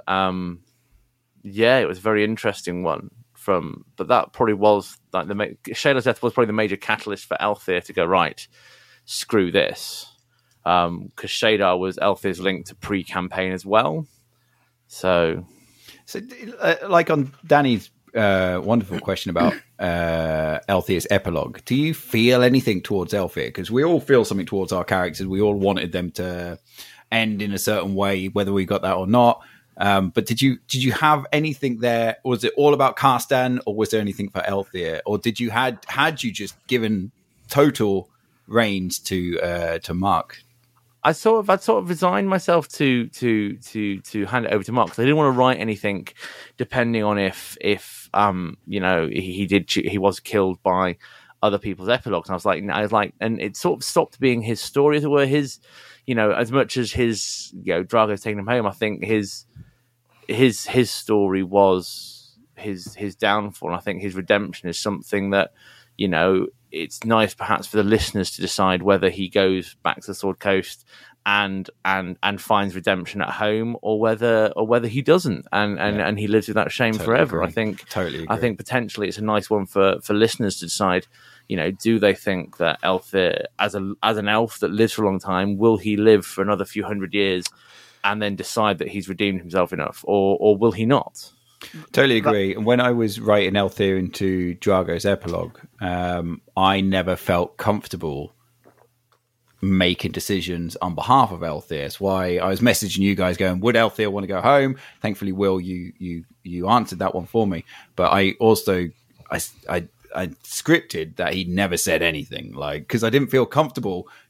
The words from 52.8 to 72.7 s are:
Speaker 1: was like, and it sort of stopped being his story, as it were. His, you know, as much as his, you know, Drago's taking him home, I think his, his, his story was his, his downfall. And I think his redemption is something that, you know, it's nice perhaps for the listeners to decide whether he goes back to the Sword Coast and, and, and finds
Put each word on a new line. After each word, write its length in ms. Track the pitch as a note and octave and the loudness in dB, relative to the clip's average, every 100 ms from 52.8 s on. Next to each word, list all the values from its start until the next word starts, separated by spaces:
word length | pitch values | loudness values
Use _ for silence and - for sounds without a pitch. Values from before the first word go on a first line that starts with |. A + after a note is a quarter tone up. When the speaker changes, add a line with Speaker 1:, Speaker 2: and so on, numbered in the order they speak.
Speaker 1:
was 100 | G#2 | 0
like, 220 | A2 G2+ - | 0 0 -4
and 220 | A2+ A2+ | -4 -4
it 160 | G2+ - | -6 -4
sort 220 | F3+ C3 | -2 -2
of 60 | |
stopped 360 | - E3 - - | -2 0 0 0
being 220 | C3 A#2+ | 0 0
his 180 | A2 G#2+ | -2 -6
story, 380 | - C#3+ D3 D3 | -4 2 2 2
as 60 | |
it 60 | D3 | 2
were. 140 | C#3+ | 2
His, 340 | C3+ D3 C3+ - _ - - - - | 2 0 -2 -8 _ -20 -20 -12 -2
you 80 | |
know, 180 | A#2 G#2+ | 2 2
as 200 | - A#2 | 2 0
much 240 | C#3 - C3 | 0 0 -2
as 160 | A2 | -2
his, 580 | B2 A#2 G#2 - - - F#2+ | 0 0 0 -6 -10 -12 -10
you 100 | F#2 | -2
know, 100 | E2+ | -2
Drago's 380 | F#2 A#2 G#2+ G2+ | 2 2 2 0
taking 180 | A2 G#2 | -6 -6
him 60 | G2+ | -2
home, 200 | B2 G#2 | 0 -2
I 60 | |
think 300 | - A2 F#2 | -2 -4 -4
his, 440 | G2+ G#2+ G2+ - - - - _ _ _ _ _ - | -2 0 -2 -8 -18 -20 -20 _ _ _ _ _ -4
his, 380 | A2 C3 - - | 2 2 2 -2
his 240 | B2+ A2+ | 0 0
story 520 | - - G#2 G2 F#2+ | -2 0 2 2 0
was 960 | F#2 G2+ G2 F#2 E2+ - - - _ _ _ - | 2 4 6 4 -2 -12 -16 -20 _ _ _ -12
his, 380 | G#2+ F#2 - | -10 -10 -12
his 220 | - G#2 - | -10 -10 0
downfall. 540 | G#2 G#2 G2+ - E2+ | 2 2 -2 -8 -6
And 60 | F2 | -6
I 20 | |
think 220 | G#2+ F2+ | -6 -6
his 120 | G2+ | -6
redemption 540 | F#2 F2+ G#2 G2 - F2 | -4 2 2 0 -8 -8
is 100 | - | -6
something 520 | G#2+ F2+ - G2+ G2 | -4 -6 -4 -2 2
that, 240 | G2 - _ - - _ - | 2 0 _ -20 -20 _ -4
you 120 | G2 | -2
know, 380 | D#2+ F#2 F#2+ - - _ | 2 2 2 0 -8 _
it's 300 | D#2 E2 - | -10 -10 -6
nice 300 | A2+ A2+ G#2 | 0 2 2
perhaps 320 | - A2 - - | -2 -4 -4 -2
for 120 | G#2+ | 0
the 40 | |
listeners 480 | G2+ A2 - G#2 F#2 | 4 2 0 -4 -4
to 100 | - | -6
decide 400 | F#2 - F#2+ F#2 | -4 0 2 2
whether 280 | F#2+ F#2+ F#2 | 2 4 2
he 180 | F#2 F#2 | 0 -2
goes 460 | G2+ F#2+ F#2 E2+ - | 2 2 2 -4 -6
back 180 | D#2+ - | -4 -4
to 60 | - | -8
the 80 | |
Sword 240 | F#2+ G2 F#2 | -6 -6 -2
Coast 460 | G2+ F#2+ - - _ - - _ G2+ | 0 0 -2 -12 _ -20 -20 _ 0
and, 420 | G2+ G2 F#2+ F#2 - | 0 0 -4 -10 -6
and, 320 | F#2+ F#2+ F2+ F2+ | -2 -2 -2 -4
and 180 | G2+ G2+ | -2 -2
finds 360 | - G#2 G2+ | 0 0 0